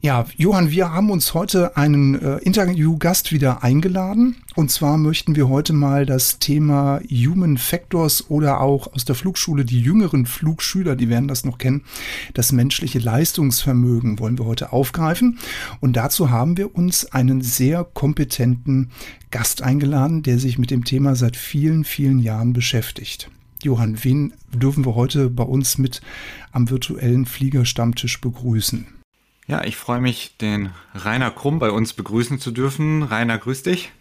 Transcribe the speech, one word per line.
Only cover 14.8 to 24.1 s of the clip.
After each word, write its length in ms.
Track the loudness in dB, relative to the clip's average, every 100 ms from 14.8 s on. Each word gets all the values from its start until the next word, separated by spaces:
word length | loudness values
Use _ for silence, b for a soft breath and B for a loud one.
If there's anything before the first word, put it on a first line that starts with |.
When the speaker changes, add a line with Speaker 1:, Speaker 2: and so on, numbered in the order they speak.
| 0 0 -2 2 2 0 B B B B
Speaker 1:
Und 160 | 0 0
dazu 320 | 0 0 2
haben 260 | 2 2 0
wir 180 | -2 0
uns 340 | 0 0 -2
einen 300 | 0 2 2
sehr 420 | 0 0 2 0
kompetenten 1080 | -4 -2 -2 0 -2 0 0 0 0 0 0 B B B B
Gast 320 | -4 -4 -2
eingeladen, 600 | 0 2 2 2 2 0
der 160 | 2 0
sich 180 | 0 0
mit 140 | 0
dem 140 | 0 0
Thema 320 | 0 2 2
seit 180 | 0 -2
vielen, 480 | -6 0 2 2
vielen 360 | 0 0 2 4
Jahren 340 | 2 0 0
beschäftigt. 760 | 0 0 -2 -4 -8 -12 -14 -16 -20 _ -8
Johann, 380 | -2 0 0 -2
wen 300 | 0